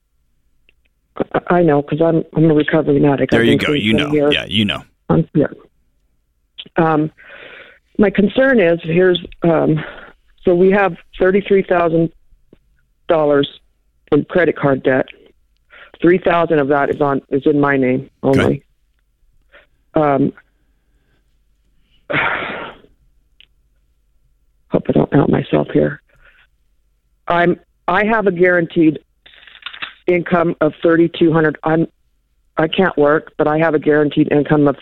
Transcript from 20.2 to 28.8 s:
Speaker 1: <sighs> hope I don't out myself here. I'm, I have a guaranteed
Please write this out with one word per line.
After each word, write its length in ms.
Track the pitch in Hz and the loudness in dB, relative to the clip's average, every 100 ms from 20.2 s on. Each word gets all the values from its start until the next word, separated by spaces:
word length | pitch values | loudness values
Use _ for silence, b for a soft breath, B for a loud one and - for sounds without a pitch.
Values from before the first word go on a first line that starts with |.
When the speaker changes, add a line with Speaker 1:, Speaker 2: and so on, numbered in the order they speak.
| 143 - _ _ _ _ _ _ _ _ _ _ _ _ _ _ _ _ - | -2 -6 _ _ _ _ _ _ _ _ _ _ _ _ _ _ _ _ -8
Speaker 1:
<sighs> 60 | B B B B B B B B _ _ _ _ _ _ _ _ _ _ _ _ _ _ _ _ _ _ | B B B B B B B B _ _ _ _ _ _ _ _ _ _ _ _ _ _ _ _ _ _
hope 140 | 156 - | -6 -2
I 40 | |
don't 200 | 160 147 | -2 0
out 160 | 143 - | 0 0
myself 380 | 147 143 151 147 | -2 -2 -2 -2
here. 280 | 151 147 147 _ b b b b _ _ _ _ _ _ _ - | 0 -2 -4 _ b b b b _ _ _ _ _ _ _ -4
I'm, 320 | 170 175 170 _ _ - | -2 0 -2 _ _ -4
I 160 | 180 208 | -2 0
have 200 | 226 202 | 0 0
a 60 | |
guaranteed 640 | 175 180 180 165 - | 0 2 2 -2 0